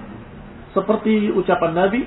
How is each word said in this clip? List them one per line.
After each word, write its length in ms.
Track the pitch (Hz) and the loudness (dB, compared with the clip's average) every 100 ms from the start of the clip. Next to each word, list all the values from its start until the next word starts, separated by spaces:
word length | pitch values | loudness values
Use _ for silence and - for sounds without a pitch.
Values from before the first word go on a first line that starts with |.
| - - - - - - - | -10 -16 -16 -16 -18 -18 -4
seperti 640 | - 190 214 214 214 208 | -2 0 0 2 2 2
ucapan 400 | 202 180 - 165 | 2 2 2 2
Nabi 320 | 165 190 233 | 2 2 2